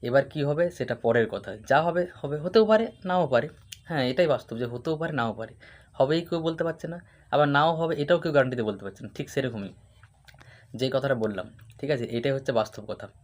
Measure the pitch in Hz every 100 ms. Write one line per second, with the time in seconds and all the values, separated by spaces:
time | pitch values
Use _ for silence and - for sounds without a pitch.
0 | 120 131 139 156 143 147 175 165 131 117
1 | 117 117 110 101 - 107 110 135 165 170
2 | 175 - 143 151 160 226 214 220 226 -
3 | 185 180 156 123 147 - _ - - 160
4 | 127 135 170 127 - 113 123 120 139 156
5 | 165 147 117 107 110 - - - - -
6 | 135 160 170 170 160 165 165 165 160 170
7 | - _ _ 135 147 143 156 165 165 147
8 | 147 175 165 143 127 123 107 98 98 -
9 | 110 - 113 - 131 113 98 - _ _
10 | - _ _ - - - _ 110 131 -
11 | 135 127 110 98 90 - - - 139 143
12 | 117 117 131 135 135 120 107 - 101 101
13 | 101 _